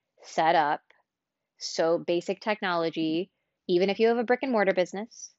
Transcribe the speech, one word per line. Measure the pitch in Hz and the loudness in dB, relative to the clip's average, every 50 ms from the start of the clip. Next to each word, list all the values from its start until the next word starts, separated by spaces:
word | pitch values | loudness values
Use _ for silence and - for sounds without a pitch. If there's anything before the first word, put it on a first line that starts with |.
| _ _ _ _ - | _ _ _ _ -20
set | - - - 160 160 175 | -6 -2 0 2 2 4
up? | 170 151 143 151 - - _ _ _ _ _ _ _ _ _ _ _ _ _ _ _ | 2 2 2 0 -4 -6 _ _ _ _ _ _ _ _ _ _ _ _ _ _ _
So | - - - - 170 165 170 165 | -12 -6 -2 0 2 2 2 0
basic | - - 175 175 170 - 190 - | 0 -2 -2 -2 -2 -4 -6 -4
technology, | - 220 214 - 208 185 175 170 165 165 156 165 160 160 156 165 190 - _ _ _ _ _ _ _ - | -4 -4 -4 -4 -4 -2 -2 -2 -2 -2 -2 -2 -2 -2 -2 -2 -4 -6 _ _ _ _ _ _ _ 0
even | 180 175 190 196 | 2 2 2 2
if | 196 202 | 2 2
you | 220 226 | 2 2
have | 233 240 | 2 2
a | 240 | 0
brick | 220 247 247 - | 0 0 -2 0
and | 269 | 0
mortar | 240 214 196 190 185 | 0 2 2 2 2
business, | 185 180 160 - 190 220 - - - - - _ | 0 -2 -2 -4 -8 -10 -12 -14 -20 -20 -20 _